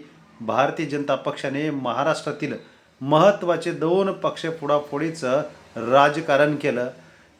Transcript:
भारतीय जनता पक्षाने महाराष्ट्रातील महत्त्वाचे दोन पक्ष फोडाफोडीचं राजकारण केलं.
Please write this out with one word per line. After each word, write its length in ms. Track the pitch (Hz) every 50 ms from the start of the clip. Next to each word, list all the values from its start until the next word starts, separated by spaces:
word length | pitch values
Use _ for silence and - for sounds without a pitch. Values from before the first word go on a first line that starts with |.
| - - - - - _ _ _
भारतीय 460 | 117 110 107 120 139 156 156 170 160
जनता 280 | 143 143 143 143 143 135
पक्षाने 520 | 131 - 147 127 - - 139 135 143 151 156
महाराष्ट्रातील 840 | 143 135 127 120 113 123 143 160 147 - - 151 143 - 147 131 113 - - - - _ _ _ _ _
महत्त्वाचे 720 | 131 139 147 156 175 202 202 - 185 175 170 160 - 175
दोन 380 | 160 143 151 165 180 190 196 196
पक्ष 340 | 190 - - 147 - - - 160 160 -
फोडाफोडीचं 840 | 147 139 147 147 147 - 143 143 156 165 160 - 175 165 - 151 151 151 - - - - -
राजकारण 800 | 117 113 117 127 139 143 147 147 160 160 - 139 135 147 147 147
केलं. 320 | 135 - 143 120 120 123 127 - - - - - _ _ _ _ -